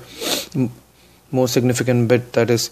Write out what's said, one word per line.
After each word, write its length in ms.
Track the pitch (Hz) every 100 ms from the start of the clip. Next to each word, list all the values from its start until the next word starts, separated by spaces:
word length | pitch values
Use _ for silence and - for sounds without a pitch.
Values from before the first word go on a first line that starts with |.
| - - - - -
m-, 160 | 135 123 - _ _ _ _ _
most 220 | 131 127
significant 560 | 127 123 123 123 120 117
bit, 240 | 123 120
that 160 | - 117
is 200 | 117 -